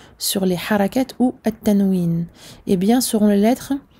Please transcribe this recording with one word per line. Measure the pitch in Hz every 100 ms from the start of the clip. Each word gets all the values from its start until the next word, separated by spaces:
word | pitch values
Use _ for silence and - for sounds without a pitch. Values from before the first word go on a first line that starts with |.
| - -
sur | - 202 190
les | 175
harakat | - 208 196 262 262 -
ou | 247 -
at-tanwin, | 226 220 214 202 196 185 170 165 170 - - - -
eh | 185
bien | 196 254
seront | 233 220 208
les | 202
lettres | 214 254 - 277 - _